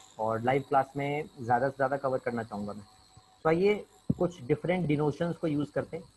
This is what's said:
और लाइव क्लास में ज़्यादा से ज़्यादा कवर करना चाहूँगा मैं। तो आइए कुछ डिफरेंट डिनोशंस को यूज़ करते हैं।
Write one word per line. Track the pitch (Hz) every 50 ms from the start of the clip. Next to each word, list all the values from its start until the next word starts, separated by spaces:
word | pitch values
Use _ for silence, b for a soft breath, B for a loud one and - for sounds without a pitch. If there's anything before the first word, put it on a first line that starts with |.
| - - - -
और | 110 110 113 110 117
लाइव | 123 135 143 135 -
क्लास | 143 135 135 - -
में | 143 139 143 147 151 151 - - 143
ज़्यादा | 120 110 123 120 131 139
से | 131
ज़्यादा | - 139 127 143
कवर | 135 139 131 131 123 -
करना | 127 120 117 110
चाहूँगा | 110 110 104 104 101 101
मैं। | 110 107 - - - _ _ _ - - _ _ _ -
तो | 160
आइए | 165 170 190 202 208 196 - - - - _ - - -
कुछ | 180 170 - - 123
डिफरेंट | 120 151 - - 160 180 185 170
डिनोशंस | 147 151 143 151 147 139 - 170 170 160 -
को | -
यूज़ | 160 147 147 143 - -
करते | 139 117 - -
हैं। | 170 - - _